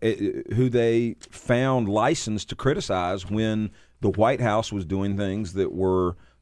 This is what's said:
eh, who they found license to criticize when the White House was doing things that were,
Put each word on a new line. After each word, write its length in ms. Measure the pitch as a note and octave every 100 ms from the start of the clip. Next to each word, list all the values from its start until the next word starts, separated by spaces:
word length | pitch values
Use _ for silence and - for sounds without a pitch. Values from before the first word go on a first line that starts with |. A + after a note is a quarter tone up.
eh, 400 | A2+ G#2+ G2+ - - A2
who 140 | B2+
they 460 | A#2+ A#2 A#2 A#2 - -
found 580 | - - B2 C3+ C3 G#2
license 560 | G#2+ B2 E3 - G#2+ -
to 100 | -
criticize 760 | C3+ E3+ - F#2 F2+ F#2+ F2+
when 400 | G#2 A2 A2 G#2+ - _ -
the 80 | G2+
White 320 | G2 A2 C#3
House 320 | A#2+ G#2+ G#2+
was 100 | G2+ E2
doing 300 | F#2+ G2 G2
things 380 | G2 G2+ G2
that 180 | F#2 F#2
were, 460 | F2 F#2+ F#2 F2+ F2 - _